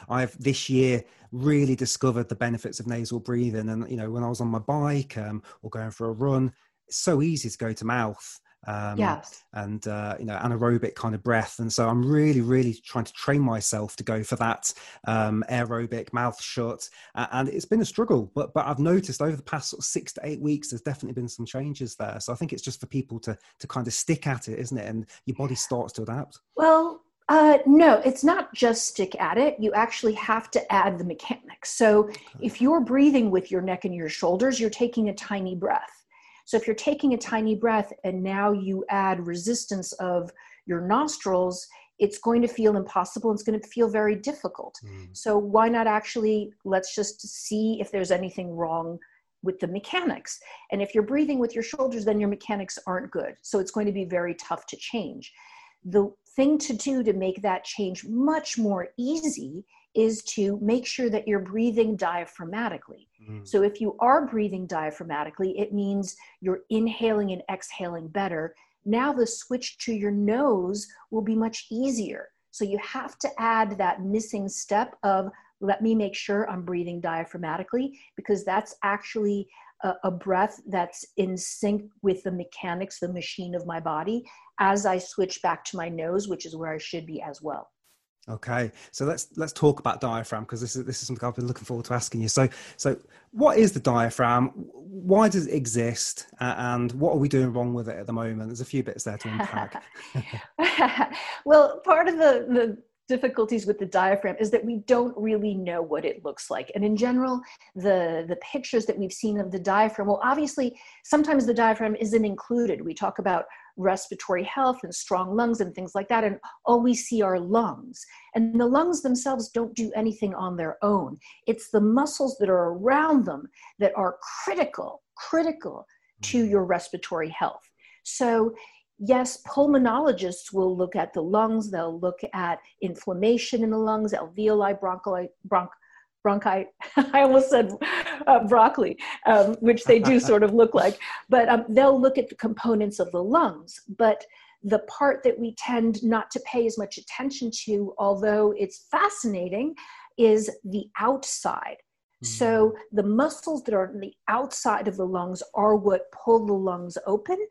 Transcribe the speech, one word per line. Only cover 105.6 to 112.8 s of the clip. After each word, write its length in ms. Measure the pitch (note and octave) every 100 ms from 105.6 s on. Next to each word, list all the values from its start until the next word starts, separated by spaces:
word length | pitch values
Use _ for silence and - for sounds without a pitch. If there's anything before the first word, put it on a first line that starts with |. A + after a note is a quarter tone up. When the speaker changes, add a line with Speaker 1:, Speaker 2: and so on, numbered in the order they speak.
| F3+ E3+
Speaker 2:
what 240 | D#3+ D3 D#3+
it 180 | -
looks 260 | D3 - -
like. 220 | - -
And 120 | G#3 G#3
in 100 | G#3+
general, 460 | B3 B3 C4 B3 - - _ F#3+
the, 500 | G3 F#3 E3+ E3 E3+
the 80 | F3
pictures 480 | - C#4+ A#3+ A#3 A3
that 120 | G3+
we've 140 | F#3
seen 280 | - A3 G#3
of 120 | F#3+
the 80 | F#3+
diaphragm, 480 | F#3 G3 A3 A3 G3+
well, 140 | G3+
obviously, 560 | B3 C#4 D4 - B3 - - -
sometimes 420 | - D4+ D4+ C#4+ A#3
the 80 |
diaphragm 420 | A#3 A3+ A3 A3 G#3+
isn't 260 | G#3+ A3+
included. 580 | G#3+ G3 - A#3+ A#3 D#3